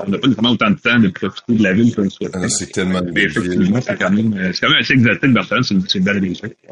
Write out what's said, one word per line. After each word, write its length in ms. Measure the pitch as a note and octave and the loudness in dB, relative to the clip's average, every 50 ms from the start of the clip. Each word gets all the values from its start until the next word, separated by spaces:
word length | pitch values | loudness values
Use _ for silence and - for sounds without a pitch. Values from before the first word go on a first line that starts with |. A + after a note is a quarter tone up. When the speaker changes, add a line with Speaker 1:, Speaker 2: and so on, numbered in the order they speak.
| F2+ | -2
Speaker 1:
on 40 | G2 | -4
n'a 60 | G2 | -4
pas 120 | F2 - C3+ | -2 0 0
nécessairement 240 | A2 - A2+ A#2+ A#2+ | 0 2 0 0 0
autant 180 | G2+ A#2 G#2+ | 2 2 0
de 60 | F#2+ | 0
temps 220 | - - A#2 A#2+ A#2+ | 0 2 2 4 4
de 100 | A2 F#2 | 4 2
profiter 460 | E2+ - G#2+ F#2+ - - - - A#2 | 0 -2 -6 -8 -8 -8 -4 -2 0
de 80 | A2 G#2+ | 2 2
la 120 | F#2+ F#2+ | 2 2
ville 200 | G#2 A#2 A#2 A2 | 4 2 2 2
qu'on 140 | A2 G2+ F#2+ | 0 -2 -2
souhaite. 220 | - - G2+ - - | -4 -6 -8 -8 -6
Speaker 2:
Ah, 160 | F#2 F2+ B2 | -6 -4 -4
c'est 240 | - - F2+ - - | -4 -4 -6 -6 -4
tellement 280 | - F#2 F#2 F#2 F#2 | -4 -2 -2 -2 -2
une 60 | F2+ | -4
Speaker 1:
Mais 200 | F2+ E2+ G2+ G2 | -4 -2 -2 -2
Speaker 2:
belle 20 | G2 - | -2 -2
ville. 200 | - F#2 F2+ F2+ | -4 -4 -2 0
Speaker 1:
effectivement, 280 | F2+ F2+ F#2 G#2 B2 - | 0 0 2 0 0 -2
c'est 160 | - G2+ - | -4 -4 -4
quand 120 | G2+ F#2 | -2 0
même, 220 | G2 G#2+ A2+ A2 G#2 | 0 2 0 0 -2
euh, 180 | F#2+ F#2 F#2 F2 | -2 -4 -4 -4
c'est 60 | - | -2
quand 100 | - B2 | 0 0
même 100 | D#3 C#3+ | 2 2
assez 140 | A#2+ - C#3+ | 2 2 2
exotique, 380 | B2+ A2+ A#2 G2 - - C#3 A#2+ | 4 4 4 2 2 2 2 2
Barcelone. 300 | G#2 F2+ - G#2+ A#2 - | 2 2 0 0 -2 0
C'est 120 | - G2+ | 0 0
une, 80 | F#2+ F#2 | -2 0
c'est 120 | - - G2 | 0 -2 0
une 60 | F#2 | 0
belle 160 | G2+ G2+ G2+ | 0 0 0
ville. 160 | F#2+ F2+ F2 - - - - _ _ - | -2 -2 -4 -6 -10 -12 -16 _ _ -20